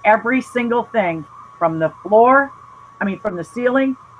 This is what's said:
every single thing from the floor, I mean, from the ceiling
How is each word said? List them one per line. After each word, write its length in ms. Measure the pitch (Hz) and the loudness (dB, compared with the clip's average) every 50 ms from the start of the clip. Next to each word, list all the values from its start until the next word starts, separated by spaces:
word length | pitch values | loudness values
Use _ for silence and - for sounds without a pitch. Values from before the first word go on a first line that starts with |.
| - | 0
every 360 | 208 214 220 220 233 262 262 | 2 2 2 2 -2 -2 -2
single 420 | - - - 247 233 233 233 240 220 | -4 -4 -6 -6 -4 -2 -2 -4 -4
thing 420 | 233 - 233 190 175 165 160 143 - - - - - - | -4 -2 -2 -2 -2 -4 -8 -10 -14 -20 -20 -20 -18 -8
from 220 | - 170 165 160 160 | -4 -4 -2 -2 -2
the 100 | 160 156 156 - - | -4 -4 -4 -6 -4
floor, 480 | 175 208 220 233 247 262 277 277 277 - - - - - - - - - - | 2 4 4 6 6 4 4 2 0 -8 -20 -20 -20 -20 -20 -20 -20 -10 -8
I 40 | 202 | -6
mean, 140 | 202 190 165 | -6 -6 -6
from 160 | - 214 180 | -8 -8 -8
the 80 | 175 165 | -8 -12
ceiling 540 | - - 240 247 247 247 269 269 269 262 - - - - | -10 -8 -4 -2 0 0 0 0 -2 -4 -6 -12 -20 -20